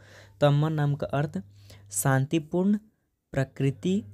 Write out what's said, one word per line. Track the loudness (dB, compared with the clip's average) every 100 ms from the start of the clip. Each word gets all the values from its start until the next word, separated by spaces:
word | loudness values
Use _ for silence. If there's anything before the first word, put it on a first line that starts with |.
| -14 -20 -20 0
तो | 2
अमन | 4 2
नाम | 0 0 -2
का | -2
अर्थ | -2 -4 -6 -12 -18 -20 -20 -10
शांतिपूर्ण | -4 0 2 2 -2 -2 0 2 0 -2 _ _ _ _
प्रकृति | -4 -4 -2 -2 -2 -2 -2 -4